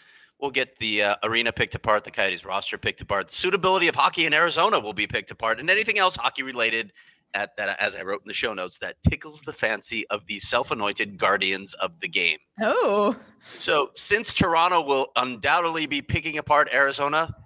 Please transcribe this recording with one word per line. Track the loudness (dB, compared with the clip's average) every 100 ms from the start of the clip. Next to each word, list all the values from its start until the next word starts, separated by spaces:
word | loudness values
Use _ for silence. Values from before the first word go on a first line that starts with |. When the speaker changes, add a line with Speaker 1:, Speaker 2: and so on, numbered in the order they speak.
| -20 -20 _ _
Speaker 1:
we'll | -4
get | -2 -4 -4
the, | -2 2
uh, | 2 2
arena | 0 0 0
picked | 0 -4
apart, | -2 0 0
the | 0
Coyotes | -2 -2 -2
roster | -4 -6 -4 -6
picked | -6 -6
apart. | -4 -4 -2
The |
suitability | -2 0 2 2 4 2
of |
hockey | 4 2 2 2
in |
Arizona | 4 2 4 4 2
will | 0
be | -4 -2
picked | -4 -6
apart, | -4 -2 0
and | 2
anything | 2 2 2
else | 2 2
hockey-related | -2 -2 -6 -2 0 0 -4 -12 -20 _ _
at, | -6 -4 -4
that, | -4 -2
as | -2 -4
I |
wrote | -6 -6
in | -6
the |
show | -4 -4
notes, | -4 -8 -8
that | -12 -2 0
tickles | 0 -4 -14
the | -14
fancy | -4 -2 -2 -4 -8 -4
of | -6 -6
the | -10
self-anointed | -2 -2 0 -2 -2 -2 -6 0
guardians | 2 2 0 -2 -6
of | -6 -6 -6
the | -6
game. | 0 0 -2 _ -4
Speaker 2:
Oh. | 0 2 2 2 0 -2 -10 _ -20 -6
Speaker 1:
So | 0 0 0
since | -6 -2 -2 0
Toronto | 0 2 4 4 4
will | 2 2 2 0
undoubtedly | -2 0 2 2 2 -2 -2
be | -4
picking | -2 -4 -2 -6
apart | 2 4 4
Arizona, | 4 2 2 0 0 -2 -6